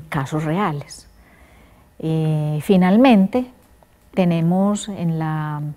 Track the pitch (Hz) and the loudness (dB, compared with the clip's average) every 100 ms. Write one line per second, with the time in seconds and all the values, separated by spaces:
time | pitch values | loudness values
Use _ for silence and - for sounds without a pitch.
0 | - - 135 156 156 180 196 143 - - | -6 -6 -4 -4 -4 -2 -2 -6 -12 -20
1 | - _ _ _ _ _ _ _ _ - | -20 _ _ _ _ _ _ _ _ -10
2 | 160 160 156 156 151 151 - 190 185 214 | -4 -2 0 -2 -2 -4 2 4 6 6
3 | 269 208 190 254 247 _ _ _ _ _ | 6 6 4 0 -6 _ _ _ _ _
4 | _ 196 175 165 170 185 202 208 - 190 | _ -2 0 2 0 0 0 -2 -8 -6
5 | 170 160 156 156 151 147 151 | -4 -4 -4 -6 -6 -8 -10